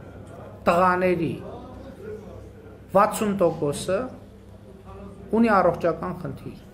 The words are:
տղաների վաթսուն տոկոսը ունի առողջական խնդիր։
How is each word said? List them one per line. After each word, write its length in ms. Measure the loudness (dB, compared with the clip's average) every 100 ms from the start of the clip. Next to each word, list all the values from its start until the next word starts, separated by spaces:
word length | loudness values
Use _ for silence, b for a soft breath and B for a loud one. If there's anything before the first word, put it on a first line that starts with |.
| -16 -16 -16 -16 -16 -4
տղաների 720 | 2 6 6 4 4 2 0 -4 -8 -12 -14 -14 -16 -14 -12 -12 -12 -16 -16 -18 -18 -20 2
վաթսուն 460 | 4 4 2 0 2
տոկոսը 640 | 2 2 -2 -2 -2 -4 -4 -10 -18 -20 -20 -20 -20 -20 -16 -16 -16 -16 0
ունի 200 | 4 6
առողջական 640 | 6 6 4 0 0 -4
խնդիր։ 460 | -6 -8 -10 -12 -14 -18